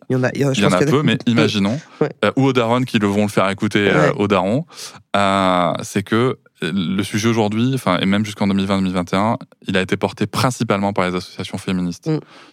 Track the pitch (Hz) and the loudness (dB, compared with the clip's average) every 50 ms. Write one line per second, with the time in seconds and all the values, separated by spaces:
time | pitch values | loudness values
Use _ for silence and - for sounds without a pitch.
0 | - - 127 131 127 120 - - 139 139 131 - - - - - 147 147 127 147 | -6 -4 -2 0 0 0 0 0 0 0 0 0 2 2 2 2 2 2 2 2
1 | 151 123 110 - - 120 113 117 110 104 101 104 98 101 120 160 - - - - | 2 2 0 0 0 0 2 2 2 2 2 0 0 -2 -2 -4 -8 -14 -6 -4
2 | 151 139 - - - 104 - 135 131 135 127 123 113 113 120 127 131 - - 110 | -4 -4 -2 0 0 0 2 2 2 2 2 2 2 2 2 0 0 0 0 0
3 | 104 101 98 104 104 101 - 110 95 98 95 98 107 104 - 107 104 98 90 90 | 2 2 2 2 0 0 0 0 0 0 0 -2 -2 0 2 2 2 4 4 4
4 | 87 87 92 98 101 101 101 92 90 98 113 147 170 - - - - - - - | 4 2 2 0 0 2 2 2 2 2 0 -2 -4 -6 -12 -18 -18 -16 -18 -20
5 | - _ - 101 101 98 98 98 95 92 90 90 87 82 - - - - - 104 | -10 _ 0 0 2 2 2 2 2 2 2 2 2 0 -2 -4 -8 -6 -6 -6
6 | 98 - 113 113 123 131 - - _ _ _ _ 87 80 90 101 85 85 95 98 | -2 0 0 2 2 0 -2 -6 _ _ _ _ -4 -2 -2 -2 -2 -2 -2 -2
7 | 101 - - 107 101 117 113 117 107 104 107 113 120 131 135 123 - 113 104 - | -4 -4 -4 -2 0 0 2 2 0 0 0 0 0 0 0 0 0 0 0 0
8 | - 95 98 104 107 104 101 - 107 98 95 98 95 98 98 98 95 92 92 92 | 0 0 0 0 -2 -4 -4 -2 0 0 2 0 0 0 0 0 0 0 -2 -2
9 | 87 - - 95 101 113 120 - - - _ _ - - 95 95 92 92 104 95 | -2 -2 -2 0 0 0 -2 -4 -8 -14 _ _ -6 -2 -2 -2 0 0 -2 -2
10 | - 95 - - 110 - - - - 131 120 - 117 113 107 98 101 101 107 - | -2 -4 -2 -4 -4 -4 0 0 0 0 0 -2 -2 -2 0 0 0 -2 0 0
11 | 92 90 90 90 - - - - 95 - - 92 - - 95 92 90 87 87 - | -2 -2 -2 -4 -6 -10 -12 -12 -12 -10 -10 -8 -4 -4 -2 -2 -2 -4 -6 -6
12 | - 160 156 147 - - - - - - | -4 -4 -4 -4 -4 -10 -18 -20 -20 -20